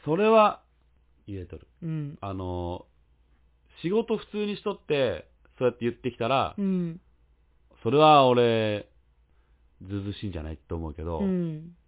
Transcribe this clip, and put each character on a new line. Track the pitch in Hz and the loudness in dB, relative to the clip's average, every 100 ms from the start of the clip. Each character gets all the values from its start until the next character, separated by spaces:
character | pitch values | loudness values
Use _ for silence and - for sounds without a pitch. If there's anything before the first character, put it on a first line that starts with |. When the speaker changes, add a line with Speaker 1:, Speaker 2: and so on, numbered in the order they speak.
| - | -2
Speaker 1:
そ | 165 | 0
れ | 214 | 4
は | 226 208 - _ _ _ _ _ _ - | 6 4 0 _ _ _ _ _ _ -12
言 | 95 | -12
え | 87 | -12
と | 80 | -16
る。 | - _ | -20 _
Speaker 2:
う | 165 | -8
ん。 | 156 147 - | -6 -6 -8
Speaker 1:
あ | 101 | -8
の、 | 95 92 90 87 90 - _ _ _ _ _ _ _ _ - | -6 -4 -4 -4 -8 -12 _ _ _ _ _ _ _ _ -10
仕 | 160 | -2
事 | 208 226 220 | 0 0 -4
普 | - | -6
通 | 208 208 | -6 -4
に | 196 | -4
し | |
と | 208 190 | -6 -8
っ | |
て、 | - 147 123 82 - _ _ - | -2 0 0 -2 -10 _ _ -2
そ | 123 | -2
う | |
や | |
っ | 123 | 0
て | |
言 | 117 | -4
っ | |
て | 117 123 | -4 -6
き | - | -4
た | 117 | 0
ら、 | 135 101 - | 0 0 -2
Speaker 2:
う | |
ん。 | 196 185 170 165 _ _ _ _ _ _ _ _ | -2 -2 -4 -8 _ _ _ _ _ _ _ _
Speaker 1:
そ | 113 | 0
れ | 139 | 6
は | 156 151 131 | 8 8 8
俺、 | 123 120 113 110 104 - _ _ _ _ _ _ _ _ - | 6 4 2 0 -4 -8 _ _ _ _ _ _ _ _ -20
ず | 92 101 | -10 -8
う | |
ず | 101 | -8
う | |
し | 98 104 | -8 -8
い | |
ん | |
じ | 85 | -8
ゃ | |
な | 78 | -10
い | 80 | -12
と | - 85 | -8 -8
思 | 80 | -8
う | |
け | 76 | -8
ど、 | 80 82 | -6 -4
Speaker 2:
う | 196 | -2
ん。 | 185 170 156 165 170 | -2 -4 -6 -14 -20